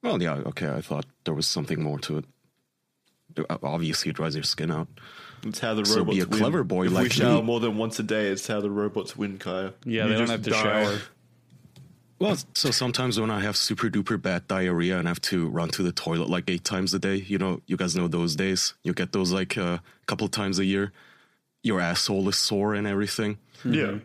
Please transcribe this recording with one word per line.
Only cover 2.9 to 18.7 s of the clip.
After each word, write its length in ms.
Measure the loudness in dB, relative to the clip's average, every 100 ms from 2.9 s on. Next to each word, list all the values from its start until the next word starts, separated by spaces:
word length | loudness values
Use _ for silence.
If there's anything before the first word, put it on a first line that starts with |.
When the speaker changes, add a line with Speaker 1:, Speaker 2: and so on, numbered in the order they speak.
| _ _ _ _ -6 -4
Speaker 1:
O-, 100 | -4
obviously, 460 | -2 -2 0 0 -2
it 40 | -2
dries 200 | -2 -2
your 80 |
skin 280 | -2 -2 -2
out. 160 | -2 -4 -10 -20 -20 -20 -12
Speaker 2:
It's 160 | -10 -4
how 140 | -2
the 120 | 0 2
Speaker 1:
So 180 | 2
be 160 | 2 2
Speaker 2:
robots 140 | 2 2
Speaker 1:
a 40 |
clever 200 | 2 2
Speaker 2:
win. 80 | 0
Speaker 1:
boy 180 | 2 2
Speaker 2:
If 60 |
we 40 | 4
Speaker 1:
like 140 | 2
Speaker 2:
shower 260 | 4 6 6
Speaker 1:
me. 60 |
Speaker 2:
more 160 | 4 2
than 180 | 2 0
once 200 | -2 -2
a 40 |
day, 240 | 0 2 2
it's 180 | 0 -2
how 140 | 0
the 80 | 0
robots 460 | 0 0 -2 -6 -4
win, 200 | -4 -4
Kaya. 340 | -4 -4 -4 -8 -4
Speaker 3:
Yeah, 180 | 0 2
Speaker 4:
You 40 |
Speaker 3:
they 60 | 2
don't 100 | 2
Speaker 4:
just 40 |
Speaker 3:
have 100 | 0
to 60 | 0
Speaker 4:
die. 100 | 2
Speaker 3:
shower. 340 | 2 2 0 -2 -8 _ _ _ _ -20 -20 -20 -20 -20 _ _
Speaker 1:
Well, 180 | 0 0 -2
so 160 | -2 0
sometimes 460 | 2 2 0 0 2
when 140 | 0
I 80 | 0
have 140 | 0 0
super 340 | 0 0 2
duper 320 | 0 0 0
bad 240 | 0 -2 0
diarrhea 520 | 0 2 2 2 2
and 80 | 0
have 140 | -2
to 260 | 0 0 0
run 220 | 0 -2
to 140 | 0
the 100 | 0
toilet, 360 | 0 -2 0 0
like, 200 | 0 0
eight 160 | -2 -2
times 280 | -2 0
a 60 | 0
day, 160 | 0 -2
you 220 | 0 0
know, 240 | 0 -2 -4
you 120 | -2
guys 180 | 0 0
know 140 | 0
those 260 | 2 0 0
days. 380 | 0 0 -2